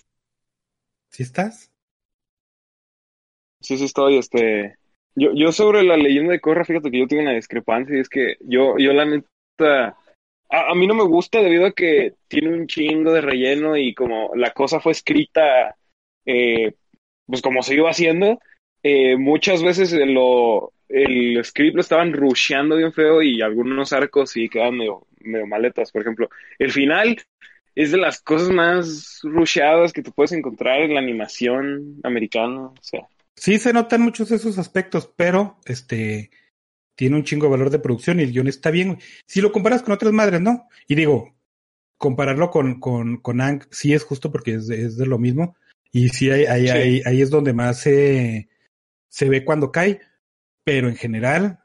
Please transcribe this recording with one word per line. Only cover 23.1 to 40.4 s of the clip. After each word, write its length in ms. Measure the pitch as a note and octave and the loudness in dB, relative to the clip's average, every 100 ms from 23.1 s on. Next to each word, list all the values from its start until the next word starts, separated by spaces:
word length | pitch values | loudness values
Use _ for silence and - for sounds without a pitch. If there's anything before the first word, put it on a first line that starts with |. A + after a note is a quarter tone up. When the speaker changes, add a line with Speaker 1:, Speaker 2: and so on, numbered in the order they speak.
| D#3+ | 4
Speaker 2:
y 180 | D3+ A2+ | 2 0
algunos 540 | A2 A2 B2 C3+ C3+ | -2 -2 -4 -4 -2
arcos 360 | C#3 C#3+ C#3 C3 | -2 0 0 -2
sí 180 | A#2 A2+ | -2 -4
quedan 260 | A2+ A#2+ B2 | -2 -2 -2
medio, 300 | A2 F#2 _ _ | -6 -8 _ _
medio 260 | A2 A2 G#2 | -10 -8 -6
maletas. 440 | G#2+ A#2+ - A2 | -2 -2 -2 -6
Por 120 | A2 | -6
ejemplo, 260 | A2 A2+ A2+ - - - | -6 -4 -6 -8 -14 -6
el 120 | C3+ | -4
final 460 | C#3 C#3 E3+ A3 A#3 - _ - _ _ | 0 0 2 0 -2 -8 _ -20 _ _
es 180 | - D3+ | -4 0
de 40 | F3+ | 0
las 220 | E3 - | 0 -4
cosas 300 | - D#3 F3+ | -2 -2 0
más 720 | F#3 E3+ F3+ E3+ D3+ - - | 2 2 0 -2 -10 -16 -14
rusheadas 720 | D#3 D#3+ D#3 E3+ D3 E3 E3+ | -4 0 0 2 4 4 2
que 80 | - | -2
te 80 | B2 | -6
puedes 220 | - D3+ | 0 0
encontrar 500 | E3+ C3 A2 B2+ C3+ | 0 -6 -6 -2 0
en 100 | D#3+ | 0
la 80 | C#3+ | -2
animación 1000 | C3 A#2 G#2+ - A#2+ C3 C#3 C#3+ D3 C#3+ | -2 -6 -8 -4 -2 -2 -4 -8 -12 -10
americana, 640 | B2+ A#2+ G#2+ A#2 A#2 C3 C3 | -6 -4 -4 -4 -4 -6 -14
o 80 | C3 | _
sea. 240 | - - - _ _ - | -14 -14 -14 _ _ -8
Speaker 1:
Sí, 220 | - G#3+ | 0 0
se 140 | B3 | 2
notan 300 | A#3 A#3 A#3 | 2 2 2
muchos 280 | A#3 A3+ G#3+ | 0 0 -2
esos 280 | A3+ A3 F#3+ | -2 -2 -6
aspectos, 520 | E3+ F#3+ F#3 E3+ - - | -6 -4 -4 -6 -6 -2
pero, 420 | F3 F3+ G3+ - | 0 0 -2 -6
este, 680 | - B2 - A2+ A2 G#2+ G#2 _ _ _ _ _ _ | -12 -10 -6 -6 -4 -6 -10 _ _ _ _ _ _
tiene 220 | - C3 D3+ | -4 0 0
un 80 | |
chingo 220 | C#3 D3 D3 | -2 0 2
de 40 | |
valor 200 | C3 C3+ | 2 0
de 100 | C#3+ | -2
producción 400 | - A#2 - F3 | -2 -4 -2 0
y 20 | |
el 80 | C3+ | 0
guion 160 | A#2+ C3 | 0 -2
está 240 | C#3 D#3+ | -2 -2
bien, 180 | E3 F#3+ | 0 -2
güey. 60 | E3+ - - - | -4 -12 -20 -8
Si 140 | F#3+ | 0
lo 100 | G3+ | 0
comparas 320 | G#3 G3+ B3 | 2 0 0
con 100 | B3 | 0
otras 200 | G3+ A3 | 0 2
madres, 280 | G#3+ G#3 F3 | 2 2 2